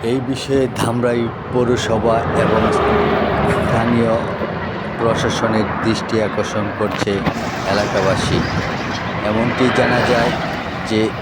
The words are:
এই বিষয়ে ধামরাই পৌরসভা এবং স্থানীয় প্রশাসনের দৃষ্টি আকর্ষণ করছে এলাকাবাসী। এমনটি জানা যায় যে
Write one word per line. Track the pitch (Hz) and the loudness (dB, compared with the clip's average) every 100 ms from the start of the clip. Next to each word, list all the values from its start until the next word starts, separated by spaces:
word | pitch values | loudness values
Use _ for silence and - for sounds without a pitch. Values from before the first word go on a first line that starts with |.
এই | 113 131 123 | 0 -2 -2
বিষয়ে | 131 - 135 131 107 | -6 0 0 0 0
ধামরাই | - 120 120 120 117 - - | -2 0 0 0 -2 -4 -4
পৌরসভা | 127 117 123 - 113 113 113 | 0 2 0 2 0 2 2
এবং | 117 107 107 110 110 107 104 107 - - 104 - - | 2 2 2 2 2 2 2 2 2 2 0 0 0
স্থানীয় | - 107 113 117 117 113 113 110 - - - - - - - | 0 2 2 2 4 4 2 0 -4 -4 -4 -6 -6 -8 -2
প্রশাসনের | 113 113 120 - 113 110 104 - | 0 2 0 0 0 0 0 -2
দৃষ্টি | 113 107 - 113 | 0 0 0 0
আকর্ষণ | 104 - 101 110 101 - | 0 0 -2 -2 -4 -2
করছে | 104 - - 98 - - - - 92 | -2 -2 0 0 0 -2 -6 -4 -2
এলাকাবাসী। | 101 104 101 95 92 - 90 80 - - - - - - - 104 | 0 2 2 2 2 2 0 0 -2 -2 -4 -4 -6 -4 -4 -2
এমনটি | 107 117 117 127 117 | 0 0 2 2 4
জানা | 120 123 | 2 2
যায় | 120 120 120 - - - - 98 - | 2 2 2 0 -4 -6 -8 -8 -2
যে | 110 110 - | 0 0 -2